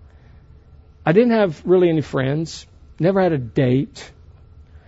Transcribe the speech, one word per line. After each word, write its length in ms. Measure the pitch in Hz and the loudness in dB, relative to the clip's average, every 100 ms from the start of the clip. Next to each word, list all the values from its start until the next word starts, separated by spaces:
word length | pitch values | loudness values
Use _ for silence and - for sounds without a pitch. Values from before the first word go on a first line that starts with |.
| - - - - - - - - - - | -20 -20 -20 -20 -20 -20 -20 -20 -20 -8
I 60 | 156 | 0
didn't 220 | 185 240 | 2 4
have 280 | 226 196 147 | 2 0 -2
really 240 | - 185 175 | 0 2 4
any 140 | 160 | 0
friends, 600 | - 143 131 151 165 - - - - - | -2 -4 -4 -4 -8 -12 -20 -20 -16 -4
never 200 | 123 190 | 0 2
had 120 | 180 | 0
a 60 | 151 | 0
date. 720 | 117 - 127 131 - - - - - - - - - - | -4 -2 0 0 -2 -10 -20 -20 -20 -20 -20 -20 -20 -20